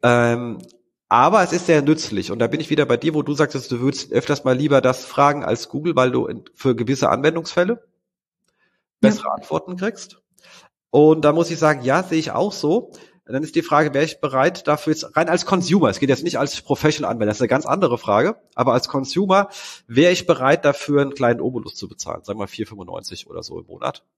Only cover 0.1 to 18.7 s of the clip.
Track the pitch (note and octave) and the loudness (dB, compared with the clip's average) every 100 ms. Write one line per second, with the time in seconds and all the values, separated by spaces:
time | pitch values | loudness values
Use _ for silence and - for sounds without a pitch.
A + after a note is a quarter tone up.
0.1 | A#2+ A#2+ A#2+ A#2+ G#2+ - _ _ _ _ | 4 2 0 -4 -10 -14 _ _ _ _
1.1 | A#2 C#3 G#3 F3+ F3 F3 D#3 C#3 D#3 - | 4 4 4 2 -2 2 2 4 0 -2
2.1 | G2+ F#2 G#2+ A#2 D#3 D3+ D3 C#3+ A#2+ D#3 | -6 -6 -4 -2 -2 -2 -2 0 0 0
3.1 | D3+ C#3+ C#3+ D3 C3+ - A#2+ C3 C#3+ - | -2 -4 -2 -2 -2 -6 -2 -2 -4 -2
4.1 | - - C#3+ C3 B2+ D3 C#3 B2+ B2+ - | -2 0 -2 0 0 4 4 4 -2 -6
5.1 | - C#3+ C#3+ B2 A2+ - C#3+ D#3 C3 B2+ | 2 2 2 -4 -4 -4 -6 -2 0 2
6.1 | B2 A2 A#2 - _ C3+ A#2 A#2 C3+ A2+ | 0 -4 -8 -14 _ -2 0 -2 0 2
7.1 | G#2 D3 E3 E3 - F3+ A#3 _ _ _ | 2 0 0 -6 -2 -2 -2 _ _ _
8.1 | _ _ _ _ _ _ _ _ _ G#3+ | _ _ _ _ _ _ _ _ _ 2
9.1 | G#3 - - - D#3 - F3+ G3 - - | 2 -6 -8 -6 -6 -6 -6 -6 -6 -18
10.1 | - _ _ _ - _ _ _ C#3 D3+ | -20 _ _ _ -20 _ _ _ 4 6
11.1 | D#3 D3 D3+ E3+ E3 D#3 C#3+ B2+ D3+ F#3 | 6 4 2 0 0 0 0 0 -2 0
12.1 | D#3+ D#3 A2 G3 - D3 G3+ - - - | -4 -2 -2 -4 -2 0 0 -2 -20 -20
13.1 | _ _ B2+ D#3 E3 D#3+ D3 D3+ C#3 D#3 | _ _ -8 -4 -4 2 2 2 0 -2
14.1 | - D3 C3 D3 F3+ - D3+ - D#3 - | -2 -4 2 0 0 -2 -2 0 -4 -2
15.1 | - E3 F3 - F#3 D3+ F#3+ C#3 G2 C3+ | -2 0 -2 0 -2 2 2 2 2 0
16.1 | C3 E3 C3+ C#3 - - C#3 D3+ D3 F#2+ | 0 0 -2 -4 -6 -4 0 2 0 -4
17.1 | A2+ G#2+ G#2+ B2 - - D#3+ E3 A#2 - | -2 -2 2 2 2 0 0 0 0 2
18.1 | G#2 D#3 A3+ _ - B2 | 2 2 -2 _ -2 0